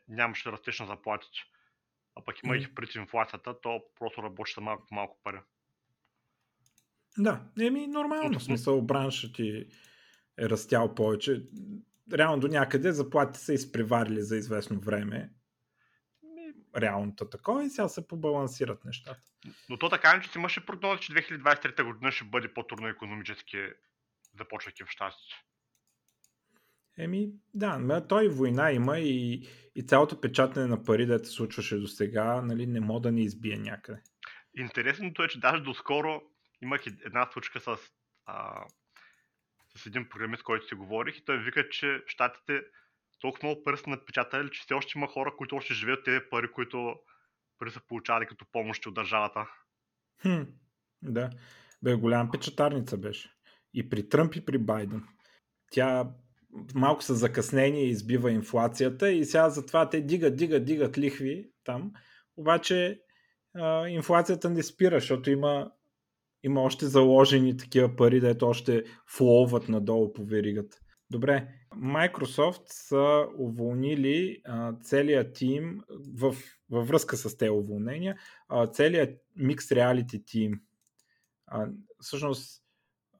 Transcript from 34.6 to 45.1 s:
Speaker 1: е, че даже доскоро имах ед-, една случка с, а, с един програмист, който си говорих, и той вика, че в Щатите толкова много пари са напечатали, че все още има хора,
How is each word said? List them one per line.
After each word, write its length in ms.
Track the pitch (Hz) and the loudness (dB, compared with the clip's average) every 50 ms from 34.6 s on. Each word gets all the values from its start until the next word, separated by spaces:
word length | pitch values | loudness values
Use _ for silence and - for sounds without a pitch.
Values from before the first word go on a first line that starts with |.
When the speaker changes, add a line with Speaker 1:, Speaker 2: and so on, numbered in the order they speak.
| 127 113 - 123 117 131 143 202 208 180 156 - 165 | -12 -8 -6 -4 -2 -2 -2 -4 -6 -8 -4 -4 -4
Speaker 1:
е, 40 | - | -4
че 120 | - 123 | -4 0
даже 240 | - 131 156 160 143 | 0 0 0 0 -2
доскоро 580 | 139 123 - - - 143 147 151 160 156 147 - _ _ _ _ _ _ _ | -6 -10 -10 -4 -2 -2 0 0 -2 -4 -6 -8 _ _ _ _ _ _ _
имах 260 | 127 127 139 135 - 120 | -8 -6 -6 -6 -6 -8
ед-, 180 | 98 - - | -12 -14 -16
една 240 | 113 104 123 123 - - | -6 -2 -2 -2 -2 -4
случка 260 | 123 - - - 127 | -10 -12 -10 -12 -10
с, 180 | - 123 113 - - - _ _ _ _ _ _ _ | -8 -6 -8 -8 -10 -16 _ _ _ _ _ _ _
а, 400 | - 101 - - - - - - - _ _ _ _ _ - - _ _ _ _ _ _ _ _ _ _ _ _ _ _ | -14 -12 -12 -10 -12 -12 -14 -16 -16 _ _ _ _ _ -20 -20 _ _ _ _ _ _ _ _ _ _ _ _ _ _
с 100 | 110 - | -20 -18
един 240 | 113 101 127 120 - | -10 -10 -10 -10 -10
програмист, 340 | - 107 113 110 117 - - | -10 -10 -8 -8 -8 -10 -4
който 240 | - 113 110 - - | -4 -4 -4 -4 -8
си 80 | - | -14
говорих, 420 | 95 98 95 107 110 120 - - - | -14 -10 -8 -6 -6 -6 -6 -8 -10
и 80 | - | -6
той 180 | - 139 120 110 | -4 -4 -4 -4
вика, 260 | 123 - 151 139 147 | -4 -2 -2 -2 -2
че 180 | - - 151 143 | -6 -4 -4 -4
в 220 | 139 131 - - | -4 -4 -6 -12
Щатите 520 | - - 127 123 - - _ - 143 139 135 - _ _ _ _ _ _ _ _ _ _ | -4 -2 -2 -2 -2 -6 _ -6 -6 -6 -6 -10 _ _ _ _ _ _ _ _ _ _
толкова 280 | - 135 131 - - 151 | -8 -8 -8 -6 -6 -6
много 160 | 147 147 147 | -6 -4 -4
пари 140 | 147 139 143 | -4 -4 -4
са 120 | - 147 | -4 -8
напечатали, 600 | 139 131 - - - 131 120 - - 135 143 139 | -10 -10 -10 -6 -4 -4 -4 -2 -4 -6 -6 -6
че 100 | - - | -10 -14
все 120 | - - 135 | -6 -4 -4
още 240 | 139 135 - - 147 | -4 -4 -6 -6 -6
има 100 | 143 | -6
хора, 260 | 139 | -6